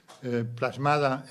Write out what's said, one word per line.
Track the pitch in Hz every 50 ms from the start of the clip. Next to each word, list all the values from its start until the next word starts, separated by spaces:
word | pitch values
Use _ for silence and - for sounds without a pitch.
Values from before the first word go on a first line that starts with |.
| _ - - - -
eh, | 127 120 120 117
plasmada | 117 120 - 131 127 120 123 139 143 147 151 143 135 131 131 131 -